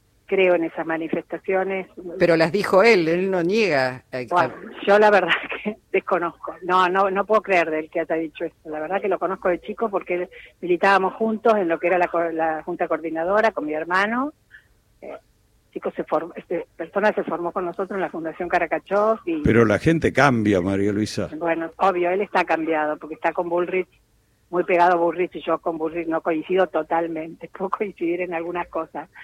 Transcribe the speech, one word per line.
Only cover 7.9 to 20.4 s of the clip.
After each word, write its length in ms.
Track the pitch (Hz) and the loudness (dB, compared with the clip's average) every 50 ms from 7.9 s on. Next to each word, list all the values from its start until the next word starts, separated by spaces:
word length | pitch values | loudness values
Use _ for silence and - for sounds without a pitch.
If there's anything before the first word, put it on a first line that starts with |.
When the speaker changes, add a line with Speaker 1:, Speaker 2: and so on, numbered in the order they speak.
| - 170 | -4 -4
Speaker 1:
haya 140 | 165 - 170 | -2 -2 -2
dicho 280 | 160 165 156 - - 180 | -2 -2 -6 -6 -8 -8
esto. 260 | 160 - _ _ 160 | -8 -8 _ _ -10
La 120 | 151 151 | -8 -8
verdad 180 | 156 156 185 196 | -6 -4 -4 -2
que 60 | 202 202 | 0 -2
lo 120 | 185 160 | -2 0
conozco 280 | - 170 190 185 - 196 | -2 -4 -4 -2 0 -2
de 140 | 175 160 | -2 -2
chico 280 | - - 214 - 233 220 | -4 -10 -6 -4 -4 -2
porque 380 | 196 175 - - 180 175 180 - - - - - _ _ | -2 -4 -4 -2 -4 -4 -4 -8 -10 -18 -20 -20 _ _
militábamos 540 | - 170 180 170 - 196 196 190 190 185 - | -2 0 0 2 4 4 4 4 2 0 -2
juntos 400 | - 220 220 220 208 - 240 220 | -2 -2 -2 -2 0 2 2 2
en 140 | 214 190 165 | 4 2 0
lo 100 | 165 156 | -2 0
que 80 | - 175 | 0 0
era 100 | 185 175 | 2 2
la 100 | 175 170 | 2 0
co-, 220 | - 170 170 170 | 0 -2 -2 -2
la 320 | 165 160 160 160 160 156 - | -2 -2 -2 -2 -2 -4 -6
Junta 260 | - 175 165 175 165 | -8 -6 -4 -2 -2
Coordinadora 600 | 165 156 156 165 160 160 165 175 196 214 220 220 | -2 -4 -4 -6 -6 -4 -2 0 0 2 2 2
con 140 | 214 - - | 0 -2 -6
mi 80 | 151 151 | -4 -6
hermano. 600 | 151 160 165 175 185 196 214 233 247 269 302 - _ _ _ - - _ _ _ _ _ _ _ _ | -6 -4 -2 0 0 0 0 -2 -2 -4 -4 -8 _ _ _ -20 -20 _ _ _ _ _ _ _ _
Eh, 120 | - - 143 - - _ _ _ _ _ _ _ _ _ _ 175 | -16 -16 -16 -16 -18 _ _ _ _ _ _ _ _ _ _ -8
chico 140 | - 170 - | -8 -8 -6
se 80 | - 160 | -6 -6
form-, 300 | - 165 156 156 175 - | -2 -2 -2 -2 -4 -10
este, 300 | - - - 185 170 - - _ | -16 -10 -8 -8 -8 -8 -10 _
persona 360 | _ 170 160 - 202 196 214 - | _ -14 -6 -4 0 0 2 0
se 100 | - 185 | 0 -4
formó 280 | - 170 165 170 175 | -4 -4 -4 -4 -4
con 140 | - 202 185 | -4 -4 -6
nosotros 260 | 175 170 - 196 185 | -6 -6 -6 -8 -6
en 100 | 214 196 | -4 -4
la 80 | 175 - | -4 -6
Fundación 400 | - 175 160 160 160 - 180 170 | -6 -8 -8 -10 -8 -8 -6 -2
Caracachós 680 | 190 175 175 160 165 156 - - 190 202 208 220 220 220 - | 0 0 0 0 -4 -6 -4 -2 0 0 2 2 0 -2 -2
y 160 | - 165 156 147 | -4 -4 0 2
Speaker 3:
Pero 220 | 113 107 113 117 | 2 4 6 6
la 140 | 107 104 95 | 4 4 2
gente 320 | - 156 170 160 - 110 | 2 2 0 2 0 0
cambia, 480 | - - 135 151 127 117 | 2 4 4 4 4 4